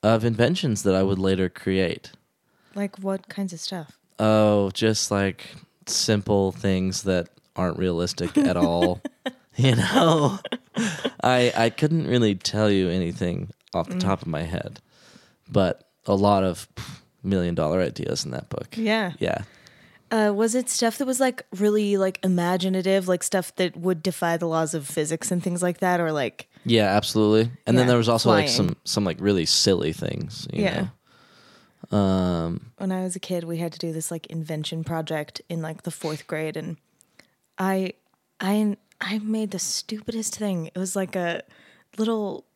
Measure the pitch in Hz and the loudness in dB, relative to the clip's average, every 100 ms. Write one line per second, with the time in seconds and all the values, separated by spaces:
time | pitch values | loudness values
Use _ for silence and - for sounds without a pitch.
0 | 107 113 117 110 117 180 147 104 101 95 | 4 4 2 2 2 2 -2 0 2 2
1 | 95 95 95 95 92 - - 95 90 82 | 2 2 2 2 0 -2 -2 0 0 -2
2 | - - _ _ _ _ _ 202 202 - | -12 -20 _ _ _ _ _ -8 -8 -6
3 | 196 190 - - 196 170 - 185 156 - | -6 -8 -8 -8 -8 -8 -10 -10 -12 -20
4 | _ - 110 107 107 104 98 92 110 107 | _ -2 2 4 4 4 0 0 0 0
5 | - 101 98 92 - - _ _ - - | 0 0 0 -4 -16 -20 _ _ -8 -4
6 | - 104 98 101 98 92 101 95 92 92 | 0 0 2 2 2 0 -2 0 -2 -4
7 | 98 90 85 _ _ - 92 80 92 85 | 0 0 -2 _ _ -4 -4 -2 -2 0
8 | 87 - 87 - 90 87 87 85 87 87 | -2 -4 -2 0 2 2 2 2 0 -2
9 | - _ - - _ - 131 120 190 - | -8 _ -14 -14 _ 0 4 4 2 4
10 | 165 160 147 196 - - _ - 220 160 | 4 4 2 -2 -8 -12 _ -4 -4 -4
11 | 254 - - 127 123 - 117 - 151 165 | -8 -2 2 4 2 4 0 2 0 2
12 | 73 123 113 95 - 104 107 98 92 90 | 2 4 4 2 -2 0 2 4 2 0
13 | 87 85 90 90 90 - _ - 82 180 | -2 -2 -4 -4 -8 -14 _ -4 -4 -2
14 | 135 95 82 78 82 87 - - _ _ | 0 0 -2 -6 -4 -6 -8 -14 _ _
15 | - - _ _ _ - 92 - _ _ | -20 -20 _ _ _ 2 2 0 _ _
16 | - 101 101 101 95 85 - - - - | -2 2 4 4 2 -4 -10 -16 -14 -16
17 | _ _ - 98 87 85 78 90 87 - | _ _ -2 0 0 0 0 0 -2 -4
18 | - - 71 64 - - - 226 220 220 | -6 -6 -6 -10 -8 -10 -10 -6 -2 0
19 | 190 151 - - 104 - - _ _ _ | -2 -4 -4 -4 -8 -18 -20 _ _ _
20 | _ 226 214 202 226 240 254 - 233 220 | _ 2 2 2 2 0 -2 0 0 0
21 | 262 254 262 247 - 180 208 208 208 202 | -2 2 0 0 -12 0 2 2 2 2
22 | 190 185 190 180 175 180 185 185 185 196 | 0 0 0 2 2 0 0 0 2 2
23 | 185 180 - 196 175 - 180 - 175 175 | 2 0 0 -2 -4 -2 -2 0 -2 0
24 | 185 - 170 170 170 160 160 160 139 - | -2 -2 -2 0 0 0 0 -2 -4 -4
25 | 151 165 - 180 175 175 180 175 185 180 | -2 -2 -2 -2 -2 -2 -2 0 0 2
26 | 165 151 123 - - - - 113 104 101 | 0 0 -4 -6 -20 -10 2 4 6 4
27 | - 110 107 110 117 123 - 123 123 120 | 2 2 6 6 4 -2 2 4 6 6
28 | 113 117 123 107 98 120 92 80 - - | 4 2 4 4 4 2 0 -2 -4 -2
29 | 98 78 101 98 80 - - 98 - - | 0 0 2 2 2 2 4 2 0 -2
30 | - - - 104 - - 196 - 185 - | -6 -6 -8 -12 -10 -2 -2 -2 -6 -8
31 | _ _ _ _ _ - _ _ - 104 | _ _ _ _ _ -20 _ _ -2 2
32 | 98 95 92 85 82 87 - _ 190 185 | 4 2 2 0 -2 -6 -10 _ -4 -4
33 | 185 180 - 180 165 165 170 165 170 160 | -4 -8 -6 -6 -6 -6 -6 -6 -8 -6
34 | 160 165 - 165 156 156 151 165 160 165 | -8 -10 -10 -10 -6 -6 -6 -8 -6 -4
35 | 160 160 147 - - 165 156 175 - - | -4 -6 -6 -12 -10 -8 -8 -8 -10 -8
36 | 160 151 - 160 160 156 156 160 _ _ | -8 -8 -8 -6 -6 -8 -10 -12 _ _
37 | _ _ _ _ _ - 190 190 190 - | _ _ _ _ _ -4 -2 0 -2 -8
38 | _ _ _ _ 190 208 214 202 _ _ | _ _ _ _ 0 2 2 -2 _ _
39 | 185 214 214 220 214 190 - - - 214 | -6 -4 -2 -4 -4 -6 -4 -6 -6 -10
40 | 214 226 220 - 208 180 160 - 185 196 | -6 -6 -6 -4 -2 -2 -4 -6 -4 -4
41 | 190 190 175 - - _ _ _ _ - | -4 -2 -4 -4 -8 _ _ _ _ -4
42 | 220 226 208 - - | -2 0 -2 -6 -14